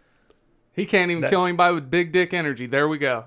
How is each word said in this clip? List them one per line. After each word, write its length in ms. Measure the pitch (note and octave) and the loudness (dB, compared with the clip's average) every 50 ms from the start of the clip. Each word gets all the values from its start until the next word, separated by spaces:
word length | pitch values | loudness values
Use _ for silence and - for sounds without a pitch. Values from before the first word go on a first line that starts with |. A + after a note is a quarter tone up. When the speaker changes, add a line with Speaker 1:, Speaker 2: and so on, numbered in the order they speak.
| _ _ _ _ _ _ _ _ _ _ _ _ _ _ _ | _ _ _ _ _ _ _ _ _ _ _ _ _ _ _
Speaker 1:
He 120 | - G3+ | -8 -4
can't 260 | - - F#3+ F3+ F3 | 0 2 2 2 2
even 100 | E3+ E3 | 0 -2
Speaker 2:
That 80 | C#3 C3 | 0 2
Speaker 1:
kill 140 | G3 F#3 F3+ | 2 2 2
anybody 300 | F3+ F3 E3+ F3+ F3 F3 | 0 2 2 2 2 2
with 160 | D#3+ C#3 C3 | 0 -2 -2
big 220 | D3 F3 F3 E3 D3+ | -2 -2 -2 2 2
dick 200 | F3+ F3+ E3+ F#3 | 0 0 2 -2
energy. 320 | F3+ D#3+ D3 C3+ A2 B2+ | -4 -2 -4 -4 -6 -6
There 200 | A#2+ C3 C#3 D3 | -2 0 0 0
we 100 | D3+ D#3 | 0 0
go. 280 | C#3+ C#3+ C3+ B2 A2+ A#2 | -2 -2 -2 -2 -2 -6